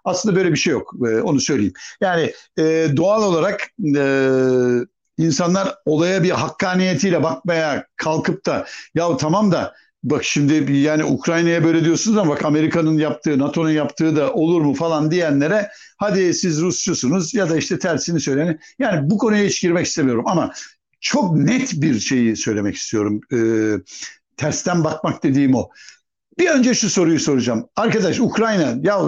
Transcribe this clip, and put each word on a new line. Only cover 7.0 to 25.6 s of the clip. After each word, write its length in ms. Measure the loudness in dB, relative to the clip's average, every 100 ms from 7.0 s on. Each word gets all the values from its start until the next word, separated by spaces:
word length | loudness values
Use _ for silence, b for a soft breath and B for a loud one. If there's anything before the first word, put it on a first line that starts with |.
| 0 0
bakmaya 640 | 0 -2 -2 -2 0 -4 -6 -8
kalkıp 500 | -4 -2 -2 -4 -2
da 200 | -4 B B B -2
"Ya 220 | 0 0
tamam 340 | 0 2 2
da 220 | 2 -2 b b _
bak 200 | -2 -2
şimdi 500 | -2 0 2 2 2
yani 300 | 2 2 0
Ukrayna'ya 600 | 0 -2 0 0 2 2
böyle 220 | 2 2 2
diyorsunuz 320 | 2 2 2
ama 140 | 2
bak 140 | 0 0
Amerika'nın 520 | 0 0 0 2 2
yaptığı, 420 | 0 -2 -4 -2
nato'nun 300 | -2 -2 0
yaptığı 460 | 0 -2 -2 0 0
da 180 | 0
olur 280 | 0 0 2
mu?" 120 | 0
falan 380 | 0 -2 0 0
diyenlere 580 | 0 0 0 2 0 -2 B B -6
"Hadi 360 | -2 0 0
siz 280 | 0 -2 -2
Rusçusunuz 720 | -2 -2 -4 -2 0 0 -2
ya 160 | -2 0
da 80 | -2
işte 220 | -2 -4
tersini 400 | -2 -2 -2 -4
söyleyin." 400 | -2 -2 -2 -4 B -4
Yani 300 | -2 0 0
bu 80 | 0
konuya 260 | 2 2
hiç 180 | 0 0
girmek 240 | 0 0 -2
istemiyorum 380 | 0 0 0 0
ama 260 | 0 -2 B B _ _ _
çok 360 | -2 0 2 2
net 440 | 2 0 -2 -2
bir 180 | 0 0
şeyi 360 | 0 0 0 0
söylemek 400 | -2 -2 -2 -4
istiyorum. 460 | -4 -2 -2 -4 -4
Ee, 400 | -2 0 0 0 -2 B B B B _ -6
tersten 460 | -4 -4 -2 0
bakmak 400 | 0 -2 -4 -2
dediğim 320 | 0 2 4
o. 140 | 2